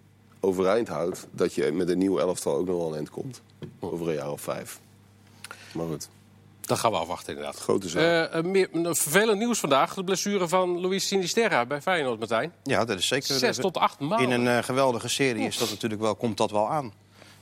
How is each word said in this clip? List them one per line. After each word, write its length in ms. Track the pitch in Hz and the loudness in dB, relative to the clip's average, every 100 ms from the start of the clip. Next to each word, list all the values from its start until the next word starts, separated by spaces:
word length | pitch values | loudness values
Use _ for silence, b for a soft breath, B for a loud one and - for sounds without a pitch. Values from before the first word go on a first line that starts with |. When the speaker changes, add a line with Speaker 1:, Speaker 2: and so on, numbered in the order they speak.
| - _ - - | -20 _ -20 -2
Speaker 1:
overeind 480 | 98 92 92 113 107 | 0 2 4 2 0
houdt, 380 | 78 85 - - | -2 -4 -4 -10
dat 240 | - 87 | 0 0
je 180 | - 71 | 2 0
met 160 | 82 87 | 2 0
een 100 | 90 | 2
nieuw 200 | 98 85 | 2 2
elftal 360 | 90 87 87 69 | 0 0 0 0
ook 100 | 90 | 0
nog 100 | 87 | -2
wel 120 | 82 | -2
een 60 | |
eind 160 | 76 76 | -4 -8
komt. 300 | - 131 - - - - - | -8 -10 -12 -20 -18 -18 -10
Over 280 | 90 85 85 | -8 -4 -2
een 60 | |
jaar 160 | 76 71 | -4 -4
of 100 | 73 | -8
vijf. 400 | - 85 - - - - - - - B B B B | -6 -8 -8 -16 -20 -20 -20 -20 -20 B B B B
Maar 140 | 80 82 | -8 -6
goed. 220 | 73 - - - - - - | -6 -10 -20 -20 -20 -20 -14
Speaker 2:
Dat 180 | - 120 | -4 0
gaan 120 | 117 | 2
we 60 | 92 | 0
afwachten, 300 | 82 85 - | -2 -6 -8
inderdaad. 220 | 71 73 - | -8 -8 -8
Speaker 1:
Grote 300 | - 107 90 | 0 0 0
zaak. 140 | 80 | 0
Speaker 2:
Eh, 360 | 165 165 160 165 | 2 2 0 -2
eh, 60 | |
meer, 240 | 170 196 185 | 0 2 2
een 240 | 165 170 - | 0 -2 0
vervelend 420 | 147 180 226 202 | 2 4 4 2
nieuws 200 | 240 233 | 2 0
vandaag. 360 | 156 135 165 | 4 4 4
De 100 | - | -2
blessure 440 | 175 190 202 202 170 | -2 0 0 0 2
van 320 | 185 180 175 | 2 2 0
Luis 260 | 185 190 - | 0 -2 0
Sinisterra 600 | 196 170 226 220 139 120 | 0 0 0 2 2 2
bij 140 | 143 | -2
Feyenoord, 360 | 180 175 131 110 | 0 0 0 -2
Martijn. 340 | 110 113 156 - | 0 0 -2 -6
Speaker 3:
Ja, 220 | 135 107 | 0 0
dat 140 | 117 95 | 2 0
is 80 | 82 | 0
zeker 280 | 143 - | 0 0
Speaker 2:
Zes 220 | 135 - 123 | 0 0 2
Speaker 3:
de 60 | |
Speaker 2:
tot 140 | 190 165 | -2 2
acht 220 | - - | 0 0
maanden. 300 | 143 220 127 | -2 0 2
Speaker 3:
In 80 | 123 123 | 2 4
een, 120 | 120 | 2
eh, 60 | |
geweldige 440 | 110 127 135 113 120 | 2 2 2 2 -2
serie 380 | - 135 110 110 | 0 0 0 -2
is 80 | |
Speaker 2:
Oef. 60 | - | -2
Speaker 3:
dat 100 | 113 | -4
natuurlijk 300 | 107 117 107 | -2 -4 0
wel, 140 | 110 | -2
komt 220 | 98 117 101 | 0 -2 0
dat 140 | 110 | 0
wel 180 | 104 107 | 2 0
aan. 240 | 151 123 - B B B B | -2 -6 -14 B B B B